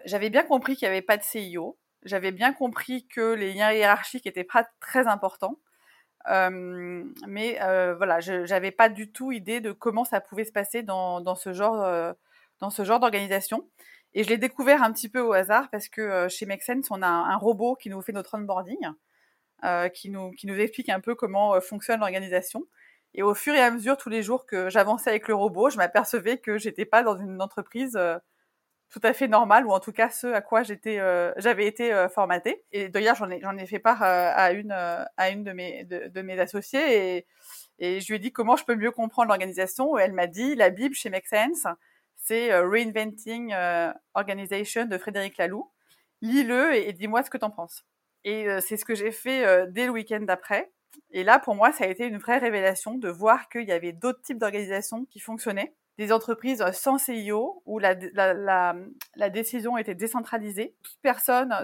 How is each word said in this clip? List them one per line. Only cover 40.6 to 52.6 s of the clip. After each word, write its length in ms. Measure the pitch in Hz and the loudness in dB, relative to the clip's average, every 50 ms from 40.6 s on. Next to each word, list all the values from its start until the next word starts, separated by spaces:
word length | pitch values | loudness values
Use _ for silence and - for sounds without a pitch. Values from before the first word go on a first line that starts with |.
| 202 180 | 4 4
Bible 240 | 180 196 254 277 277 | 4 2 -4 -4 -4
chez 160 | - - 226 | -4 -8 -6
Make 160 | 185 190 - | -6 -6 -4
Sense, 400 | - 220 208 226 277 339 - - 180 170 - _ _ _ _ _ _ _ | 0 0 2 2 0 -2 -4 -4 -6 -6 -8 _ _ _ _ _ _ _
c'est, 380 | - - - 220 233 240 233 | -10 -6 -2 -2 0 2 4
euh, 160 | 196 175 180 180 | 4 4 4 4
Reinventing, 840 | 208 226 240 220 202 220 214 214 208 - - 220 226 233 240 220 | 2 2 0 0 -2 -4 -4 -6 -8 -12 -10 -10 -10 -8 -8 -6
euh, 400 | 202 185 180 175 170 170 170 - - - _ _ - | -4 -2 -2 0 0 0 0 -2 -4 -8 _ _ -4
Organization 720 | 196 202 196 196 196 196 185 202 196 208 202 - 226 240 | -4 -4 -4 -4 -6 -6 -6 -4 -4 -4 -4 -2 -4 -2
de 120 | 226 190 | -2 -4
Frédéric 420 | 185 - 214 196 202 196 196 - - | -6 -6 -6 -6 -4 -6 -4 -2 -2
Laloux. 300 | 175 175 196 226 - - _ _ _ _ _ _ _ _ _ - | -2 -2 -2 -6 -10 -12 _ _ _ _ _ _ _ _ _ -10
Lis-le 500 | 220 226 254 277 262 226 247 254 285 330 277 | -4 0 2 2 2 4 2 2 4 4 4
et, 120 | 214 190 208 | 2 0 -2
et 40 | |
dis-moi 320 | 185 165 208 208 220 247 269 | -6 -6 -4 0 0 0 0
ce 60 | - | 0
que 80 | - 226 | -4 -4
t'en 120 | 220 208 | -4 -4
penses. » 340 | 208 - 170 - - - _ _ _ _ _ _ _ _ | -6 -6 -12 -12 -14 -20 _ _ _ _ _ _ _ _
Et, 260 | - 202 214 220 214 202 | -6 -4 -4 -2 0 0
euh, 120 | 196 190 | 0 0
c'est 160 | 185 - 214 | -2 -4 -6
ce 80 | 208 - | -6 -4
que 100 | - 226 | -4 -4
j'ai 160 | 196 208 220 | -2 -2 -4
fait, 340 | 214 - - 254 269 262 240 | -6 -6 -6 -4 0 2 4
euh, 220 | 190 185 180 185 185 | 6 6 6 4 2
dès 180 | 180 226 254 | -2 -2 -2
le 40 | 247 | -2
week-end 300 | 240 226 214 220 220 214 | -2 -4 -4 -4 -4 -4
d'après. 500 | 214 190 185 185 - - 208 214 370 - _ _ _ _ - - _ _ | -2 -2 -2 -2 -2 -2 -2 -2 -2 -4 _ _ _ _ -20 -20 _ _
Et 120 | - 185 | -6 0
là, 160 | 185 208 247 285 | 4 6 6 6
pour 160 | - 247 202 | 6 2 2
moi, 160 | 196 220 254 | 4 4 4
ça 140 | - - 208 | 4 2 -2
a 20 | |
été 200 | 190 185 190 240 | -2 -2 -2 -6
une 100 | 240 208 | -6 -6
vraie 220 | 202 - 233 240 277 | -6 -2 0 0 2
révélation 580 | 247 233 208 196 | 2 0 0 2